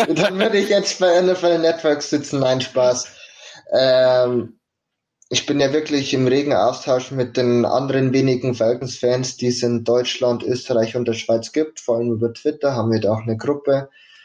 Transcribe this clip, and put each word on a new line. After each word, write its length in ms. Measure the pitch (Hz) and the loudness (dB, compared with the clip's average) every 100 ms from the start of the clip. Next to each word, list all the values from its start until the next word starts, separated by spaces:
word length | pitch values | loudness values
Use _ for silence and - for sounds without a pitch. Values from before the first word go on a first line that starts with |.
| 214 | 0
<laughs> 80 | 160 | 2
dann 240 | 196 190 | 0 0
würde 180 | 214 202 | 0 2
ich 120 | 196 | 2
jetzt 300 | 202 190 - | 0 0 0
bei 120 | 185 175 | 2 4
N 120 | 185 | 2
F 160 | 180 | 2
L 160 | 175 170 | 2 2
Network 420 | 165 165 160 147 | 2 0 0 0
sitzen. 380 | - 143 139 143 | 0 -4 -2 -2
Nein, 220 | 131 131 | 0 0
Spaß. 480 | - 127 123 123 - - - - - - - | -2 0 2 2 -4 -16 -20 -20 -20 -20 -4
Ähm, 840 | - 131 127 127 127 123 123 - - _ _ _ _ _ _ - | 2 4 4 6 4 2 0 -4 -10 _ _ _ _ _ _ -6
ich 180 | - - | -4 -2
bin 140 | 143 | 0
ja 140 | 139 | 2
wirklich 400 | 151 151 147 135 | 0 -2 -2 -2
im 140 | 135 127 | 0 2
regen 260 | 135 143 | 2 2
Austausch 580 | 107 113 127 151 127 - | 2 0 0 -2 -2 -2
mit 240 | 135 120 127 | -4 -4 0
den 300 | 123 120 117 | 2 2 2
anderen 480 | 127 135 135 131 | 0 0 0 2
wenigen 420 | 135 135 123 131 120 | 2 2 0 -2 0
Falcons-Fans, 800 | 113 123 127 - 123 127 131 - | 0 -2 -6 -4 0 0 -2 -4
die 120 | 123 | -4
es 140 | 120 | -2
in 200 | 123 120 | 0 -2
Deutschland, 600 | 117 123 123 - 123 120 | 0 0 0 -2 -2 -2
Österreich 520 | - 123 - 117 113 127 | -2 -4 -2 -2 0 -2
und 140 | 120 | -4
der 40 | |
Schweiz 380 | 113 - 113 117 | -4 -2 -2 -2
gibt. 300 | 151 156 - | -4 -4 -4
Vor 160 | - 117 | -4 -2
allem 160 | 120 | -2
über 200 | 113 117 | -2 -2
Twitter 400 | 117 151 151 143 | -4 -4 -2 -2
haben 180 | 123 113 | 0 0
wir 100 | 110 | 0
da 100 | 101 | 0
auch 120 | 110 | -2
eine 120 | 113 110 | -2 -4
Gruppe. 540 | 135 143 139 139 135 _ _ - | -4 -2 0 -2 -2 _ _ -20